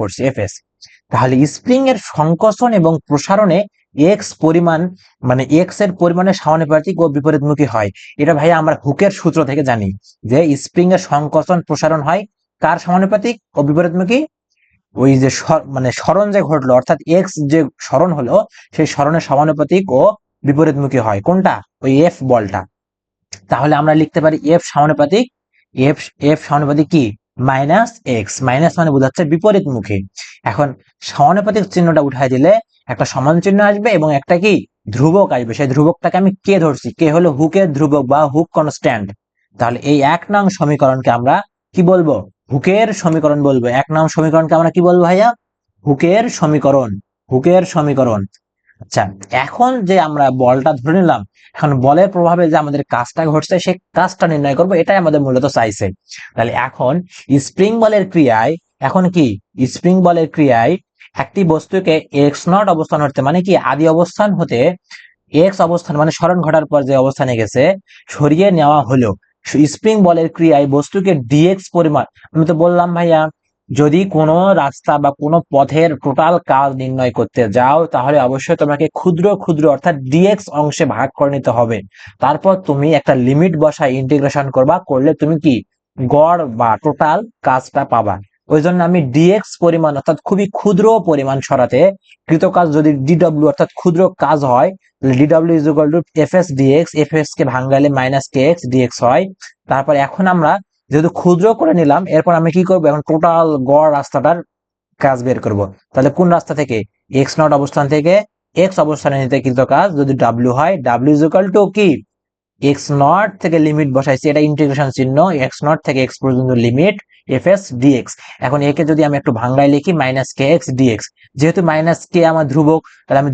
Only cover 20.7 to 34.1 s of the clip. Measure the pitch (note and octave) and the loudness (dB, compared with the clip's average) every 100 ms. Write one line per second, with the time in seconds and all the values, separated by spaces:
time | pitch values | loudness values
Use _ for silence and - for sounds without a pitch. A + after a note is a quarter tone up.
20.7 | C#3 C#3 C3+ A2 G2+ G#2 F#3 F3+ A#2 - | 0 -2 -2 -2 -2 0 0 0 -2 -8
21.7 | _ C3+ C3+ E3+ - C3 A#2+ G2+ G2 F#2 | _ 0 2 2 0 0 0 0 -6 -10
22.7 | _ _ _ _ _ _ - - A#2+ D3 | _ _ _ _ _ _ -20 -12 -6 -2
23.7 | D3 D#3 D#3 D3+ E3+ D#3 D#3 C#3+ E3+ - | 0 2 2 0 0 0 0 0 0 0
24.7 | C#3+ D3 D3 D3 G3 B3+ _ _ _ _ | -2 0 0 0 0 -2 _ _ _ _
25.7 | - C3+ D3+ - - C#3+ D3+ - D3 D3 | -2 -2 -2 -8 -4 -2 -2 -2 -2 0
26.7 | C#3+ D3+ E3 A2+ G#2+ _ - B2+ C3+ C#3 | 0 0 0 0 -4 _ -6 -2 -2 0
27.7 | F#3 A#3 - - A#2+ G2+ - C3 B2+ E3 | 0 0 -4 -6 -4 -4 -6 -2 0 0
28.7 | - D#3+ C#3 C3 - E3 D#3+ G#3+ G3 D3 | 0 0 2 0 0 -2 0 2 2 0
29.7 | A#2+ G2+ G2 G2 - - - - G#2+ C#3+ | -4 -4 -6 -6 -14 -20 -12 -6 -4 -4
30.7 | - _ _ - - D3 F#3+ G#3 G#3 G3 | -6 _ _ -12 0 2 2 -2 -2 -4
31.7 | - F3 D3+ C#3+ B2+ C3+ B2+ D3+ A3 - | 0 0 2 0 -2 -2 2 2 2 0
32.7 | _ - B2 C#3 C3+ C3 E3+ F#3+ G3 G#3 | _ -12 -6 -6 -2 0 0 2 2 2
33.7 | G#3 A3 F#3+ D#3 | 0 0 0 0